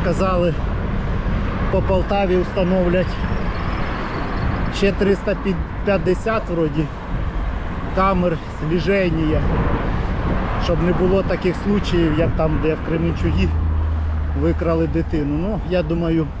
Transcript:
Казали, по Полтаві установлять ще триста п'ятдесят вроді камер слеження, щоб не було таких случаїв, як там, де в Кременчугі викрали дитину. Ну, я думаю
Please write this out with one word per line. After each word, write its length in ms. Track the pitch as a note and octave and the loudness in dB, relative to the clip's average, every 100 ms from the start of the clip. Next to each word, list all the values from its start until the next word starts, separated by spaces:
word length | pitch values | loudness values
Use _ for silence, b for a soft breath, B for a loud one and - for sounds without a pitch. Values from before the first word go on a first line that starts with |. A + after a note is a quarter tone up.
Казали, 500 | F3+ E3+ F#3+ F#3 F3 D3+ - - - - - - - - - - - | 0 0 2 2 2 0 -2 -2 -2 -2 -2 -2 0 0 0 0 0
по 100 | F#3+ | 0
Полтаві 560 | F#3 F#3+ - G3+ G3 F#3 | 2 0 2 0 2 2
установлять 760 | F3 - F3+ F#3 F3 F3+ F3+ - - - - - - - - - - - - - - - - - | 0 0 2 2 2 2 0 -2 -2 -2 -2 -2 -4 -2 -4 -4 -4 -4 -4 -2 -2 0 -2 2
ще 140 | G3 | 0
триста 440 | - G3+ F#3+ - G3 G3+ F3 - - - | 2 2 2 0 -2 -2 -2 -4 -4 0
п'ятдесят 640 | G3 E3 F3+ A3 A3 - | 0 2 0 0 -2 -2
вроді 340 | E3+ D#3+ D3 D3+ - - - - - - - - - - - | 0 0 0 -2 -4 -6 -4 -2 -2 -4 -4 -4 -4 -4 0
камер 420 | F#3+ F#3 F3 D#3 - - | 2 4 2 0 -6 -6
слеження, 840 | D3+ F3 D#3 G3 F#3 E3 D#3 D#3 D3 - - - - - - - - - - - | -2 0 2 2 2 2 2 2 2 2 0 0 0 -2 -2 -2 0 0 0 -2
щоб 200 | - E3 | 0 2
не 100 | E3+ | 2
було 300 | E3+ F3+ G3 | 2 4 2
таких 320 | F3+ F3+ F#3 E3 | 2 0 0 -2
случаїв, 640 | G3+ G3+ - F3 E3 D3+ | 0 0 2 2 2 2
як 100 | E3 - | 2 2
там, 220 | D#3+ D#3 | 2 2
де 100 | D#3 | 0
в 140 | D#3 - | -2 -2
Кременчугі 600 | D#3+ E3 D#3 - - - D#2+ - - - - - - - C3+ | 0 0 0 0 2 2 2 0 0 0 0 0 -2 -2 0
викрали 480 | D#3 D#3+ E3+ E3 D#3+ | 0 0 0 0 0
дитину. 500 | D3+ D#3 E3 C#3+ D3 | 0 -2 -2 0 -2
Ну, 220 | F3+ G#3 D3 | -2 -4 -2
я 140 | F3+ | -2
думаю 440 | D#3 E3 E3 D#3+ D3 - | 0 0 0 0 0 -4